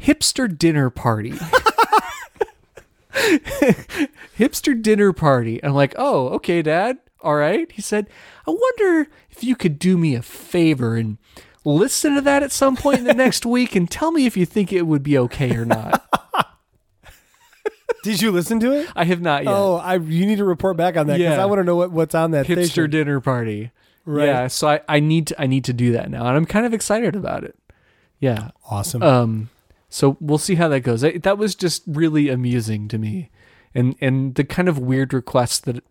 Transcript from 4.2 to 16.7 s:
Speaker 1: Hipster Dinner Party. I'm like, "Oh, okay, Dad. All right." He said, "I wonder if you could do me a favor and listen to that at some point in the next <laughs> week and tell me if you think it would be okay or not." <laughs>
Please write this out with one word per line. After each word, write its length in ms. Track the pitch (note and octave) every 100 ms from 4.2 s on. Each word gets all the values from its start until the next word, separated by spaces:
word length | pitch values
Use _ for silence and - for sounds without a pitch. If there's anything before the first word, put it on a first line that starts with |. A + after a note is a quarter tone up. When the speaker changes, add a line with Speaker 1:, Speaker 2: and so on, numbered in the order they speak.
| - -
Speaker 1:
Hipster 420 | B3 - D#4 A#3
Dinner 320 | G#3+ G#3+ G3+
Party. 500 | - D#3 C3 A2+ A#2
I'm 100 | D3
like, 200 | C#3 C#3 -
"Oh, 320 | C#4 F3+ B2+
okay, 320 | G#3 - E3+
Dad. 360 | D#3 E3 A3+ C4 _ _
All 140 | D#3
right." 360 | D3 D3 A3+ E4
He 100 | -
said, 260 | - G#3+ G#3 - - - -
"I 40 |
wonder 560 | F#4 B4+ A#4+ F#4+ D#4+ D4 _ _
if 120 | -
you 120 | A#3+
could 240 | B3 F3+ D3
do 180 | F#3 F#3
me 180 | D#3+
a 60 | A#2
favor 720 | - - - F3 D#3+ C#3 A#2
and 220 | A2+ A2 G#2+ _ - - _
listen 500 | D3+ D3 C4 - D4+
to 60 | C#4+
that 220 | C#4 C#4
at 80 | C#4
some 240 | - C4+
point 240 | B3+ C#4+ B3+
in 40 |
the 80 | B3
next 320 | B3 C4 -
<laughs> 0 |
week 300 | A#3 B3 B3
and 140 | F#3+ E3+
tell 220 | - D#4+
me 140 | E4
if 100 | B3
you 100 | F#3+
think 280 | F3 A3 F#3
it 100 | F#3 E3
would 160 | D3+
be 140 | C#3 C#3
okay 380 | A#2+ - B2+
or 100 | A#2
not." 400 | A#2 A2+ A2 - -
<laughs> 380 | - - F4+ - _ _